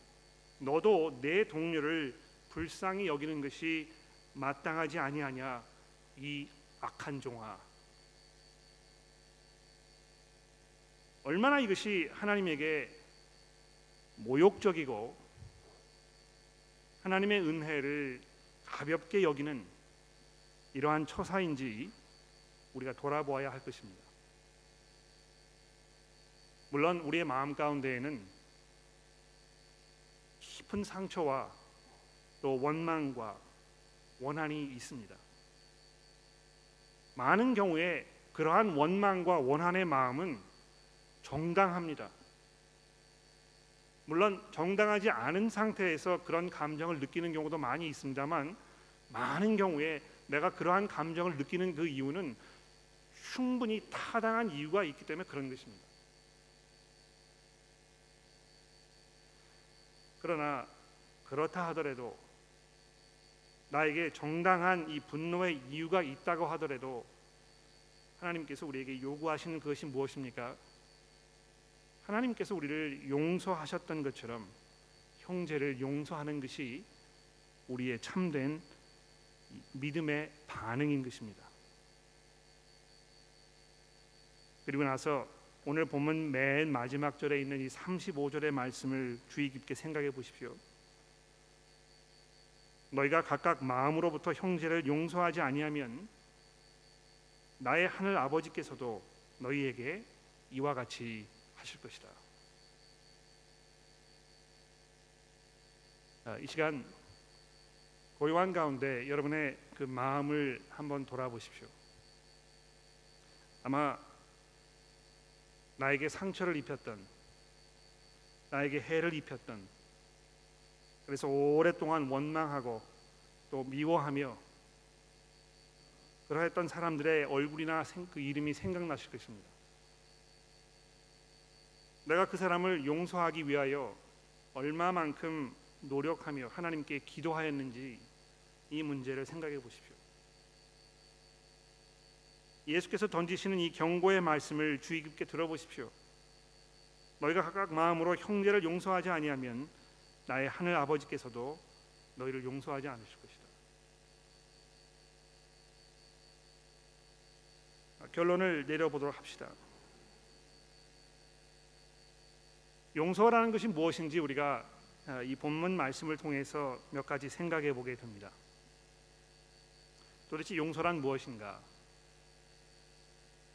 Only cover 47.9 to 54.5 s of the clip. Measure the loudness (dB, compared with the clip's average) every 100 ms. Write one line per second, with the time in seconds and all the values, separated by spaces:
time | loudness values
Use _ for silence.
47.9 | -6 -6 -2 0 0 -2 -8 -18 -20 -20
48.9 | -20 -12 -4 -2 2 4 4 4 2 0
49.9 | -2 -8 -20 -2 2 2 2 4 4 2
50.9 | -2 -2 0 0 0 -2 0 0 0 -2
51.9 | -2 -2 -2 -6 -8 -16 -20 -20 -20 -20
52.9 | -20 -20 -18 -10 -2 0 2 2 0 -2
53.9 | -8 -2 0 2 2 0